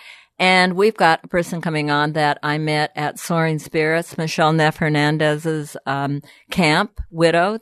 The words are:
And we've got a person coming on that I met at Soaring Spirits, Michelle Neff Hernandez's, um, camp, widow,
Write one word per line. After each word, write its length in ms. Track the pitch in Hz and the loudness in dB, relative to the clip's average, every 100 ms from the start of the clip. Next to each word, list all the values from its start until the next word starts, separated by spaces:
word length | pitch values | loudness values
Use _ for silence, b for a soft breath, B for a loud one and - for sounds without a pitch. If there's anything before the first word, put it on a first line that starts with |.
| b b b - | b b b -2
And 360 | 185 185 185 | 2 4 2
we've 220 | 180 208 - | 2 2 4
got 280 | 170 160 | 2 2
a 40 | - | 0
person 340 | 180 170 170 | -4 -4 -6
coming 280 | 165 151 147 | -4 -4 -2
on 220 | 147 151 | 0 0
that 260 | 156 147 143 | 0 0 0
I 160 | 147 151 | -4 -2
met 340 | 156 151 151 | -2 -2 -2
at 240 | - 147 - | -4 -6 -6
Soaring 400 | - 170 160 156 | -4 -2 0 -2
Spirits, 600 | - 160 156 165 165 - | -4 -2 0 0 -4 -6
Michelle 340 | 160 - 156 | -6 0 2
Neff 240 | 160 151 - | 4 2 0
Hernandez's, 1000 | 156 151 147 156 151 151 165 156 147 - - | -2 0 0 0 0 0 -4 -6 -6 -12 -6
um, 340 | 139 143 143 - b b | -4 -4 -6 -10 b b
camp, 500 | - 185 220 202 - - | 0 2 2 0 -6 -12
widow, 460 | 165 165 170 185 220 | 0 2 4 0 0